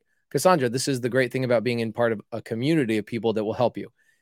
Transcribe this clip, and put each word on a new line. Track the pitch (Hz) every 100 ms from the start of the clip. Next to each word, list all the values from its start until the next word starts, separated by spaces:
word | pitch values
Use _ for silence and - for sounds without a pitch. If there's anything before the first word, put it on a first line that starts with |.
| _ _ _
Cassandra, | 143 185 175 123
this | 131 143
is | 127
the | 120
great | 131 120
thing | 131
about | 123 117
being | 120 117
in | 113
part | 120 117
of | 104 -
a | 113
community | - 113 139 165 113 110
of | -
people | 117 113
that | 107
will | 107
help | 110 117 101
you. | - _ _ _